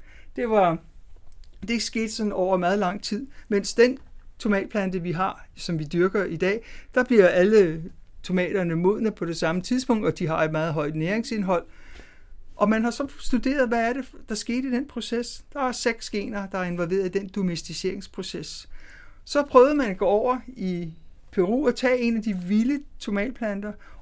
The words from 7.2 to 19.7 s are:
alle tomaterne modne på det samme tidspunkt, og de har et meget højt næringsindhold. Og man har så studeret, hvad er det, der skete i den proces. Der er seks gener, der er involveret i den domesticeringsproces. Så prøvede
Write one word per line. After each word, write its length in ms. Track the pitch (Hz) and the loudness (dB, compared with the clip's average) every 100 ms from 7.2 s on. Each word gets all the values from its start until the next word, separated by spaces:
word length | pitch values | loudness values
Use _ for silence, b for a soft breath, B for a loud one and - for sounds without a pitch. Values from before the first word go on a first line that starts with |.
| 180 | 8
alle 560 | 180 196 214 175 160 180 - - - | 8 8 8 6 2 -8 -14 -18 -12
tomaterne 540 | - 185 180 196 170 165 | -2 0 2 0 0 2
modne 340 | 185 214 220 | 2 2 0
på 140 | 208 | -2
det 120 | 170 160 | -4 -2
samme 240 | 160 175 | 0 0
tidspunkt, 460 | - 254 254 220 170 | 0 0 2 0 0
og 120 | 160 | 0
de 80 | 160 | 0
har 160 | 160 | 0
et 100 | 160 | 0
meget 200 | 156 160 | 0 -2
højt 220 | 151 - | -2 -2
næringsindhold. 720 | 156 165 220 226 220 190 175 - b b b b b b b - - | -2 -2 -2 -2 -2 0 0 -2 b b b b b b b -10 0
Og 120 | 202 | 2
man 160 | 220 | 4
har 60 | 233 | 2
så 160 | 233 277 - | -2 -6 -4
studeret, 480 | - 240 254 285 240 | 2 2 4 2 2
hvad 200 | 233 226 | 2 0
er 40 | |
det, 120 | 269 254 - - | -2 -6 -12 -8
der 60 | |
skete 340 | 208 - 240 269 | -6 -4 -4 -2
i 20 | |
den 160 | 240 294 | -2 -4
proces. 560 | 240 - 240 240 - - | -8 -4 -4 -4 -10 -10
Der 80 | 294 | -4
er 120 | 254 | -2
seks 380 | 233 233 226 - | 0 -2 -2 -4
gener, 360 | 208 202 202 196 | -6 -4 -6 -4
der 120 | 190 | -4
er 60 | |
involveret 420 | 180 175 170 190 185 | -2 -2 0 0 0
i 120 | 196 | -2
den 100 | 196 | -4
domesticeringsproces. 1400 | 202 185 165 - 156 185 202 - - 180 170 156 - - b b b b b | -2 -2 -2 -8 -6 -6 -6 -10 -10 -8 -8 -10 -14 -12 b b b b b
Så 180 | b 294 | b 0
prøvede 320 | 285 254 269 | 6 8 8